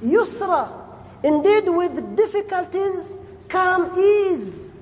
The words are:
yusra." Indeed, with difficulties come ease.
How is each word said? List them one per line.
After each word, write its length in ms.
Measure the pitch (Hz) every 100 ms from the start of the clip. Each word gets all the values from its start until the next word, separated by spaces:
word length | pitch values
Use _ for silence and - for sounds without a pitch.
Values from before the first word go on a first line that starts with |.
| 226
yusra." 640 | 381 415 - 392 339 226 - - - - -
Indeed, 460 | 285 302 311 427 392
with 460 | 339 349 269 214 208
difficulties 1000 | 427 415 403 370 349 370 392 370 330 - - - -
come 480 | 370 370 370 349 359
ease. 760 | 392 415 381 330 196 - - -